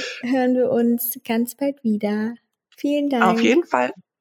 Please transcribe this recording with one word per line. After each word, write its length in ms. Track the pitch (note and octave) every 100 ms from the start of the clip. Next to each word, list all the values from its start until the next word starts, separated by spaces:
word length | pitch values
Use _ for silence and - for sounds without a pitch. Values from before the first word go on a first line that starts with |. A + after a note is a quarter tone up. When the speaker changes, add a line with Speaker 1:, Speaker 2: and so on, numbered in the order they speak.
| - -
Speaker 1:
dann 100 | A#3+
hören 220 | C4 B3+ B3+
wir 140 | B3
uns 440 | A#3 A#3 A#3 - -
ganz 300 | - A3+ A#3+
bald 300 | - C#4 C#4
wieder. 500 | A3+ G#3 G#3 G#3 A3 A#3+ _ _ _ -
Vielen 340 | C#4+ D4 C#4+
Dank. 120 | C#4
Speaker 2:
Auf 180 | F#3 A3+
jeden 240 | A3+ C#4
Fall. 280 | E4+ B3 B3 - _ _